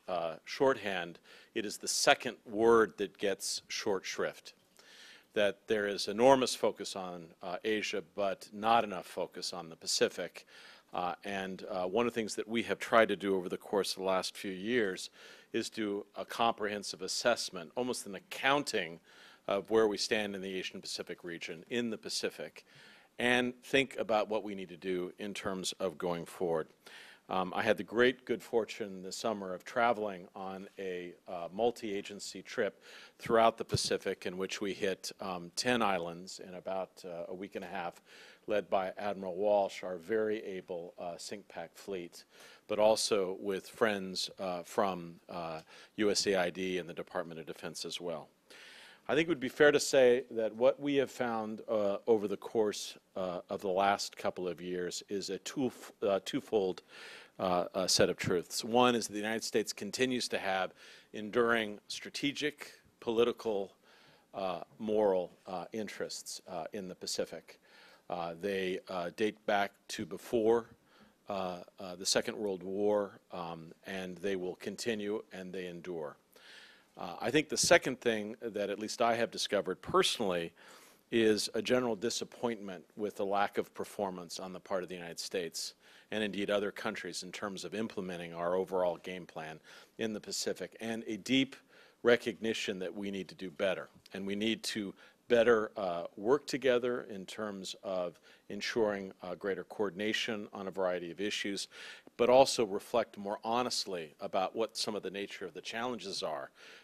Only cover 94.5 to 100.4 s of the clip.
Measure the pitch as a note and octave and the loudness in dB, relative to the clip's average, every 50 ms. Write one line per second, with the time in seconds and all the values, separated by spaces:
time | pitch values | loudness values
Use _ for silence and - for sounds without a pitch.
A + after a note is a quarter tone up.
94.5 | A2 F#2+ - - - A2+ G2+ F#2+ - - - - _ _ _ - A#2+ A#2 A2+ A#2+ | 0 0 -2 -4 -4 -4 -4 -6 -8 -12 -20 -20 _ _ _ 6 8 8 10 8
95.5 | A#2+ G#2+ G#2+ - - - G2 F2+ E2+ E2+ E2+ - - - G2 A2+ C#3 D3 - - | 8 6 6 0 -2 -2 -2 0 0 -2 -4 -8 -8 -2 4 4 4 4 4 -2
96.5 | - C3+ B2+ C3 B2 B2 A#2+ B2 B2 C3 - - G#2+ F#2+ F#2 - - - A2 G#2 | -4 2 4 4 4 4 2 0 -2 -2 -4 -8 -10 -10 -10 -12 -8 -6 -6 -6
97.5 | G2 F#2+ F#2 - - - - G2+ F#2+ F#2 F2+ F2 D#2+ - _ - - - _ - | -6 -8 -8 -10 -12 -10 -6 -4 -2 -2 -2 -4 -6 -12 _ -20 -20 -20 _ -12
98.5 | G#2 G2+ - - - A#2+ A2 G#2 G2+ G2 G2 F#2+ - - - F2+ F2+ E2+ - G2+ | -10 -6 -4 -2 2 2 2 2 2 0 -4 -8 -10 -10 -8 -8 -8 -4 -2 -2
99.5 | F#2+ F2 F2 - - - G#2+ G2 E2 F#2 G#2 A2 G#2+ - - - A2+ G2+ | -2 -2 -4 -10 -4 -2 -2 -2 -2 -2 -2 0 0 0 -2 -2 -4 -6